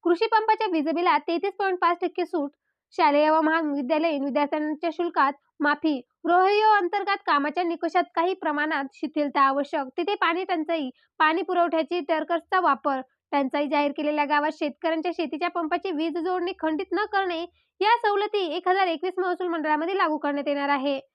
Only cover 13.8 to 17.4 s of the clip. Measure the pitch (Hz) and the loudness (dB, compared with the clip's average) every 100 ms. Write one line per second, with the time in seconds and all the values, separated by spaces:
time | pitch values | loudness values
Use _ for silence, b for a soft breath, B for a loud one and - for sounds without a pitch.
13.8 | 285 285 294 302 294 294 294 311 302 - | 0 0 -2 0 0 2 0 -2 -6 -2
14.8 | 330 320 330 330 311 302 349 349 320 349 | -2 -2 -2 -4 -4 -4 -4 -4 -2 -4
15.8 | 381 302 330 320 330 370 349 370 320 311 | -4 -4 -2 -2 -2 -2 -4 -4 -4 -4
16.8 | 381 339 415 403 381 330 | -4 -4 -2 -2 -2 -4